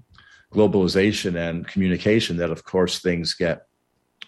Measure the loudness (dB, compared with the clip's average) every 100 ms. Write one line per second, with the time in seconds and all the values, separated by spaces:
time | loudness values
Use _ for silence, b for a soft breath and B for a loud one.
0 | -20 -20 b b b 2 2 4 2 2
1 | 2 0 -2 -4 -4 -6 -6 -2 0 0
2 | 2 2 2 -2 -4 -4 -4 0 0 0
3 | -2 -2 -4 -2 -2 -4 _ _ _ _
4 | _ -20